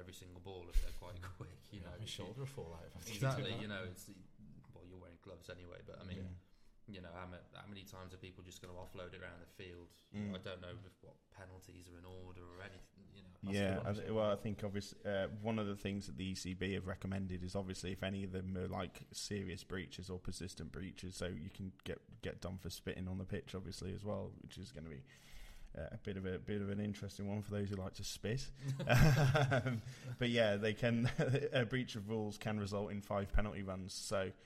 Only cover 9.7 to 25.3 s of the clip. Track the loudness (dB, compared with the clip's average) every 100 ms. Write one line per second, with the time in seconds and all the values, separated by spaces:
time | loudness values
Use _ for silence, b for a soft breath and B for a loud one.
9.7 | -12 -14 -20 -8 -2 -2 -2 -6 -8 -8
10.7 | -10 -12 -16 -20 -20 _ -16 -14 -14 -14
11.7 | -16 -14 -14 -12 -12 -12 -12 -12 -12 -12
12.7 | -12 -18 -20 -20 -18 -18 -8 0 4 4
13.7 | 2 0 -2 2 4 6 4 2 -2 0
14.7 | -2 -4 -6 0 2 2 0 2 2 2
15.7 | 0 0 0 -2 -2 -2 -2 -2 0 2
16.7 | 2 0 -2 0 0 0 -2 0 0 0
17.7 | -2 -2 0 0 0 0 -2 0 0 0
18.7 | 0 -2 -6 -12 -8 -2 -2 0 -4 -4
19.7 | -4 -4 -6 -6 -4 -4 -4 -4 -6 -6
20.7 | -4 -6 -6 -8 -2 -2 -2 -6 -6 -6
21.7 | -6 -6 -6 -8 -6 -6 -4 -4 -4 -4
22.7 | -4 -4 -2 -2 -2 -2 -4 -2 -6 -6
23.7 | -6 -4 -4 -2 -2 -4 -8 -12 -10 -10
24.7 | -8 -8 -10 -12 B B